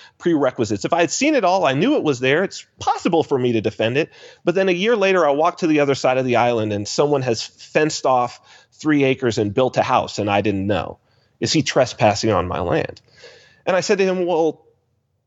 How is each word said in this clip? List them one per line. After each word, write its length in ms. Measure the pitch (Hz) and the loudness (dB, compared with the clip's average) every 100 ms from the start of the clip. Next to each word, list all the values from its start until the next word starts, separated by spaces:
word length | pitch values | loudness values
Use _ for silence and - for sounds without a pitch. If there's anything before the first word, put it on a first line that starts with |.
| - - | -20 -4
prerequisites, 680 | 175 156 131 - 107 104 160 | 0 2 0 -2 -4 -2 -2
if 80 | |
I 60 | 170 | 0
had 100 | 170 | 0
seen 240 | - 285 | 0 0
it 100 | 285 | 2
all, 220 | 180 190 151 | 2 2 0
I 80 | |
knew 220 | 135 240 277 | 2 2 0
it 60 | |
was 160 | 151 123 | 0 0
there, 260 | 131 151 | 0 0
it's 200 | 190 - - - | -2 -8 -20 -8
possible 440 | - 440 - 170 | -4 -2 0 0
for 160 | - 135 | 0 0
me 140 | 123 | 0
to 80 | 113 | 0
defend 380 | 113 - 110 131 | -2 -2 -2 -2
it. 120 | 160 - - - | -4 -8 -20 -6
But 120 | 175 | -2
then 160 | 175 190 | 0 0
a 20 | |
year 240 | 175 214 233 | 0 0 2
later, 300 | 196 185 147 | 2 2 2
I 60 | |
walk 260 | 143 170 - | 2 0 0
to 80 | 165 | 0
the 140 | 151 | 2
other 140 | 143 | 2
side 220 | 131 127 127 | 0 0 0
of 80 | |
the 120 | 127 120 | 2 2
island 360 | 120 117 107 | 2 0 -2
and 160 | 104 101 | -4 -4
someone 320 | - 147 143 | -2 0 0
has 220 | 127 110 | -2 -4
fenced 640 | - - - 165 156 - - | -6 -16 -4 0 0 0 0
off 340 | 127 120 - _ - _ | 0 0 -8 _ -20 _
three 320 | - 151 147 | -6 0 2
acres 320 | 135 131 120 113 | 2 2 0 0
and 160 | 104 | 0
built 240 | 101 131 131 | 0 0 0
a 60 | |
house, 360 | 131 120 - - | 0 0 0 -4
and 120 | 104 | -2
I 100 | 101 | 0
didn't 260 | 104 98 98 | 0 -2 -2
know. 300 | 95 50 - _ _ _ - | -2 -4 -12 _ _ _ -8
Is 120 | 117 | -2
he 100 | 160 | 0
trespassing 680 | 139 151 131 - 110 104 113 | 0 0 0 2 0 2 0
on 180 | 92 90 | 0 -2
my 120 | 80 | -4
land?" 420 | 87 160 - - _ _ - - _ _ - | -4 -4 -6 -12 _ _ -20 -20 _ _ -2
And 100 | 185 | -2
I 40 | |
said 180 | 160 196 | 0 0
to 60 | |
him, 200 | 190 185 | 0 0
"Well, 400 | 175 165 160 151 _ _ _ _ _ _ | -2 0 0 -2 _ _ _ _ _ _